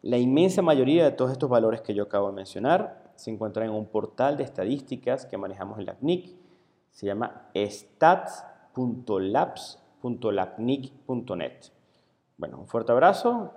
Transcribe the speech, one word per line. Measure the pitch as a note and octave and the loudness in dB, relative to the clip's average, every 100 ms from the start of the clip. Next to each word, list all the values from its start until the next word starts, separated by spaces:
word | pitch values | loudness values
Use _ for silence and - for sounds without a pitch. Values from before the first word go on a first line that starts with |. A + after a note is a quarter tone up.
La | - B2 | 0 2
inmensa | B2 C#3 F#3 F3+ | 4 4 4 4
mayoría | F3 C#3+ C3 E3 | 4 4 6 6
de | D3+ | 4
todos | C3+ C3 | 4 -2
estos | C3 C#3+ | 0 2
valores | A#2+ A2 A2+ | 4 4 0
que | - | -4
yo | G2+ | -4
acabo | G2+ G2+ G2+ | 0 0 -2
de | |
mencionar | G2 G2 F#2+ A#2+ F3 - - - | -4 -12 -4 2 2 0 -10 -20
se | _ - | _ -12
encuentran | A2 A2 A2 A2 | -8 -6 -4 -4
en | |
un | G#2+ G#2+ | -4 -2
portal | G#2+ A2 - C3+ D3 | -4 -4 -2 0 0
de | |
estadísticas | C3+ - F#2+ C#3 - B2+ - C3+ - | -6 -6 -4 -4 -6 -6 -4 -4 -6
que | G2 | -10
manejamos | G2 F#2+ G2 A2 | -10 -10 -10 -10
en | G2 | -10
la | |
cnic. | F#2+ C#3 F3+ - - _ _ _ _ _ | -4 -2 -2 -4 -20 _ _ _ _ _
Se | _ G2+ | _ -6
llama | G2+ A2+ - - | -4 -6 -8 -8
stats | - G2+ - - _ D#3+ F#3 - - - - _ | -4 -4 -6 -20 _ 6 6 0 -14 -18 -20 _
punto | - B2+ A#2 B2 G2 | -6 -4 -4 -4 -2
labs | F#2+ A#2 E3+ - - - _ _ | 0 0 0 -6 -16 -20 _ _
punto | B2 A#2+ A2+ | -8 -4 -2
lacnic | G2 F#2 - A#2+ C#3 C3+ - - | -2 -2 -4 -4 -4 -6 -18 -8
punto | B2+ A#2 | -8 -6
net. | F2+ C#2+ - - _ _ _ _ _ _ _ | -6 -6 -10 -20 _ _ _ _ _ _ _
Bueno, | E2+ B1+ | -12 -12
un | F2+ | -6
fuerte | A#2+ A2 | -4 2
abrazo | A#2+ E3 F#3+ A#3+ A#3+ F#3+ | 6 6 4 0 -2 -6